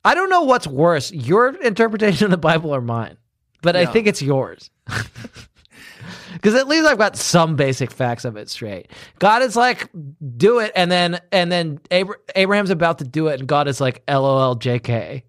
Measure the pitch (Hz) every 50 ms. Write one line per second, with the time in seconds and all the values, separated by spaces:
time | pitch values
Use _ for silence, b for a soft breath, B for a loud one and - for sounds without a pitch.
0 | - 202 269 339 381 381 370 349 330 262 247 233 - 156 135 131 160 170 170 143
1 | 123 - - 151 120 123 175 220 247 262 269 370 294 233 196 - 226 226 220 196
2 | 220 208 175 139 208 202 180 170 151 156 165 160 170 156 143 131 120 117 117 117
3 | 110 71 80 _ _ _ _ _ _ _ _ _ - 170 175 180 175 131 - 226
4 | 214 208 - - 143 135 143 131 120 87 85 _ - - _ _ _ - - -
5 | - - _ - - - _ - - _ _ _ _ B B B B B B B
6 | B 175 180 B B B 180 170 - 214 214 262 269 262 302 320 311 302 269 202
7 | 214 196 - - - - - 175 170 160 160 135 143 135 131 - 131 - - -
8 | 131 120 120 - - 123 107 104 110 - - - 120 104 98 90 - _ B B
9 | B B B _ 180 202 220 240 262 254 190 233 240 254 240 - - - _ 175
10 | 147 139 151 _ 151 135 120 117 170 208 240 240 220 208 - 185 180 175 180 180
11 | 175 175 175 170 _ _ - 190 175 170 180 175 170 160 143 143 _ - 180 180
12 | 196 196 202 _ _ - - 190 190 190 202 208 202 185 190 156 170 165 165 -
13 | 143 127 - 156 156 156 147 127 135 131 151 143 147 143 127 - 139 127 123 -
14 | _ - 143 135 135 139 135 135 131 131 127 113 113 123 120 120 113 - 117 113
15 | 85 80 131 131 _